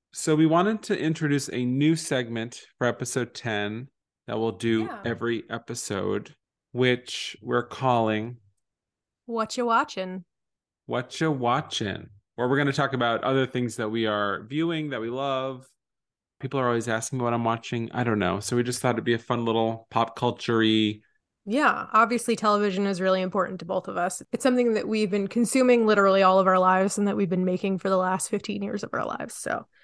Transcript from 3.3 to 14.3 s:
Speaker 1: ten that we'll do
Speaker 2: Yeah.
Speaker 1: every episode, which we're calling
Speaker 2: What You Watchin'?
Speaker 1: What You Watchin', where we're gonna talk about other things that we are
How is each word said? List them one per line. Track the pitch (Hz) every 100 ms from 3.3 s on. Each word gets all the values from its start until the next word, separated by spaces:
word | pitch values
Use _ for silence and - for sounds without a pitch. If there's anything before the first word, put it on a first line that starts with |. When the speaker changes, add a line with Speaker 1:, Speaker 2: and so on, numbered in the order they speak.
Speaker 1:
ten | - 120 104 104 110 135 _ _ _ -
that | 113
we'll | 113
do | 107 117 113
Speaker 2:
Yeah. | 110 -
Speaker 1:
every | 117 113 117 117 -
episode, | 117 - 123 - 98 98 101 - - _ _ _
which | 123 127 123 - - - -
we're | 127 123 117
calling | - 131 120 113 107 113 123 _ _ _ _ _ _ _ _ -
Speaker 2:
What | 233 220 -
You | 240
Watchin'? | 226 294 - 185 185 175 _ _ _ _ _ -
Speaker 1:
What | 120 127 -
You | 160
Watchin', | 143 120 127 151 - 104 95 - - _ -
where | 123
we're | 139
gonna | 143
talk | 135 139
about | 131 120 113
other | - 135 127
things | 127 123 110
that | 110
we | 113 110
are | 104 101